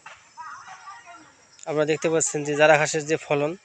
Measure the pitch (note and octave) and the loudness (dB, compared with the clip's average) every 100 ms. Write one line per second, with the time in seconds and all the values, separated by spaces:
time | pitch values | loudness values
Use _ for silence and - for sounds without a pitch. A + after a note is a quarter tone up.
0 | - - _ - - - - - - A#5+ | -20 -20 _ -18 -18 -16 -18 -20 -20 -20
1 | - - - _ _ - - D3+ D3+ D3+ | -20 -20 -20 _ _ -18 -6 -2 0 0
2 | E3+ D#3+ D3+ D#3 D3 D3 D#3 D3+ D3+ D#3+ | 0 0 0 -4 -4 4 6 6 4 -2
3 | D3 D3+ - C#3+ D3 F#3 | -2 -4 -2 -2 -2 -6